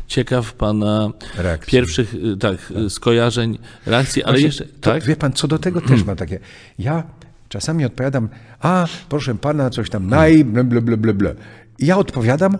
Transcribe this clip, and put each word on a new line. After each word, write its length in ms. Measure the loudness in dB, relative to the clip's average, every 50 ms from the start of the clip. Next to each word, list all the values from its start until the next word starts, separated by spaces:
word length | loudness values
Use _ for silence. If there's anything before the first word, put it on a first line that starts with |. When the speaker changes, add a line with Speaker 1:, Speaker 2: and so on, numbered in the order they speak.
| -12 -4
Speaker 1:
ciekaw 460 | -2 -2 -2 0 0 -2 -2 -4 -6
pana 580 | -4 -2 0 0 0 0 0 0 0 -2 -2 -6 -8 -14 -12 -8 -4
Speaker 2:
Reakcji. 340 | -4 -4 -4 -4 -2 0
Speaker 1:
pierwszych, 420 | 2 2 2 2 0 -2 -4 -4 -6
y, 240 | -6 -4 -4 -4 -2
tak, 340 | -2 -2 -2 -4 -8 -8
y, 20 | -6
Speaker 2:
Tak. 180 | -6 -4 -4
Speaker 1:
skojarzeń, 640 | -6 -2 0 2 2 4 2 2 0 0 -2 -2 -4 -6 -10 -16 -20 -10 -4
reakcji, 380 | 0 0 0 0 0 -2 -2 0
ale 80 | 2 2
Speaker 2:
Właśnie 120 | 4 4
Speaker 1:
jeszcze, 200 | 2 0 -4 -8
Speaker 2:
to, 260 | -14 -12 -4 -2 -2
Speaker 1:
tak? 120 | 0 0 0
Speaker 2:
wie 120 | -2 -2
pan, 180 | 0 -2 -2 -2
co 140 | -2 -2 -2
do 120 | -2 -2
tego 220 | -2 -2 -4 -2
też 220 | 0 2 2 2 2
mam 120 | 0 -2
takie... 240 | -6 -6 -8 -8 -10 -12 -14 -20 -20 -20 -18 _ -6
Ja 240 | -4 -2 -2 -2 -4 -8 -12 -20 -20 -20 -20 -20 -18 -14
czasami 360 | -10 -8 -4 -2 -2 0 0
odpowiadam: 440 | -2 -2 -2 -4 -2 -2 -2 -2 -4 -6 -12 -20 -20 -10 -4
„A, 260 | -2 0 2 2 0 -2 -4 -10 -8 -6
proszę 260 | -6 -4 -2 -4 -4
pana, 340 | -2 -2 -2 0 0 0 -2
coś 200 | -2 -4 -4 -4
tam, 180 | -4 -4 -2 0
naj-, 340 | 4 4 6 8 8 6 6
ble, 200 | 4 2 2 2
ble, 180 | 2 2 2
ble, 160 | 2 2 2 2
ble, 160 | 2 2 2
ble”. 220 | 2 0 -2 -2 -6 -12 -20 -20 -20 -20 -20 -8 -2
I 60 | 0
ja 120 | 2 4 2
odpowiadam, 600 | 2 0 -2 0 2 2 2 4 2 2 2 0